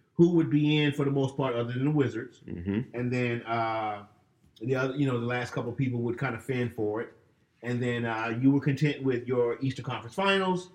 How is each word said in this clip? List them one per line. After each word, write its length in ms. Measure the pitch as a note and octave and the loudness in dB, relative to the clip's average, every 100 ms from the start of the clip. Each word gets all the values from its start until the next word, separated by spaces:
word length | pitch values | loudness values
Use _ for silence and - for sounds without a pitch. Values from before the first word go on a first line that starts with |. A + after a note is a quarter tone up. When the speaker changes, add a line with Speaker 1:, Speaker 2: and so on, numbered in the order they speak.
| _ | _
Speaker 1:
Who 160 | - E3+ | 4 6
would 180 | E3+ C#3+ | 6 4
be 280 | D3 D3 D3+ | 4 4 4
in 100 | D3 | 2
for 100 | C#3+ C#3 | 2 0
the 60 | |
most 240 | C#3 C3+ - | 0 0 0
part, 200 | C3 A#2+ | -2 -2
other 180 | A#2 | -4
than 120 | B2 C#3+ | -2 0
the 60 | |
Wizards, 500 | D3+ A#2+ A2 - - - | 2 2 -2 -10 -14 -14
Speaker 2:
Mm-hmm. 340 | F2+ F#2+ G#2 C3 | -8 -2 -2 -2
Speaker 1:
and 180 | A#2+ B2 | -4 -2
then, 300 | B2+ B2 A#2+ | 0 0 -2
uh, 600 | A2+ A#2 A2+ A2+ A2 G#2 G2+ _ _ _ _ - | -2 -2 -2 -2 -4 -6 -12 _ _ _ _ -8
the 140 | B2+ C3 | -2 0
other, 200 | C3 C#3 | 0 0
you 100 | C3+ | 0
know, 120 | A#2+ | 0
the 60 | A#2 | -2
last 260 | B2 A#2+ | -4 -4
couple 180 | C3+ A#2+ | -6 -4
of 60 | B2 | -2
people 220 | A#2+ A#2+ | -2 -2
would 160 | A#2 A#2 | -2 -2
kind 180 | C3 A2+ | -4 -4
of 80 | |
fend 300 | - B2+ A#2 - | -4 -2 -2 -2
for 260 | G#2 G#2+ | -2 -2
it, 120 | A2+ - _ _ _ _ | -6 -12 _ _ _ _
and 180 | A#2 B2 | -6 -2
then, 240 | B2 A#2+ A#2 | -2 -2 -2
uh, 320 | A2+ A#2 A#2 | -2 -2 2
you 120 | C3+ | 4
were 80 | C#3 | 4
content 400 | D3+ C3+ D3+ C3+ | 2 2 0 0
with 240 | C3 A#2+ A#2 | 0 -2 0
your 300 | B2 A#2 A2+ | 0 0 0
Eastern 220 | C3+ B2+ | -4 -4
Conference 300 | B2 A2 A2+ | -6 -8 -6
Finals. 560 | - G3 G3 F#3 F3 - | -2 2 2 2 -2 -4